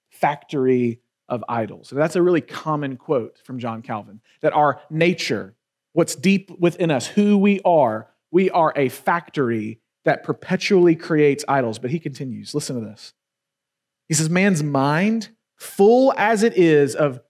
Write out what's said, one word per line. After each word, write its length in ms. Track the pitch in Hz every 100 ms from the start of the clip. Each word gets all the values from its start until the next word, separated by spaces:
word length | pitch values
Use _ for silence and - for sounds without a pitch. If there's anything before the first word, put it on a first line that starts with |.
| _
factory 920 | - 151 147 - 147 131 127 120 117 _ _ -
of 160 | 123 -
idols." 420 | 117 107 92 -
And 80 | 131
that's 160 | 160 175
a 80 |
really 180 | 180 170
common 540 | - - 156 151 139 127
quote 440 | - 139 107 _
from 160 | - 123
John 220 | 117 113
Calvin, 400 | 113 110 104 104 _ _
that 140 | 151
our 280 | 151 147 - -
nature, 680 | 156 175 180 - 110 98 _ _ _ _
what's 240 | 165 165 -
deep 340 | 180 196 190 165
within 320 | 175 160 170
us, 180 | 139 -
who 300 | - 208 202
we 220 | 202 196 190
are, 420 | 165 123 110 - _ _
we 180 | 175 185
are 220 | 180 160 -
a 100 | 131
factory 960 | - - 170 - - 123 113 107 117 _ _ 160
that 180 | -
perpetually 720 | - 147 - 180 - 196 175 165
creates 480 | - 156 147 139 -
idols. 300 | 135 117 110
But 120 | 123
he 80 | 127
continues, 560 | 151 135 135 107 104 147
listen 240 | - 127
to 60 | 104
this. 280 | 107 - _ _ _ _ _ _ _ _ _ -
He 60 |
says, 160 | 151 160
"Man's 340 | 175 202 170
mind, 680 | 151 139 139 156 208 226 - _ _ _
full 560 | - - 196 247 262 -
as 260 | 208 220
it 140 | 233 185
is 380 | 170 151 139 -
of 240 | 147 127 _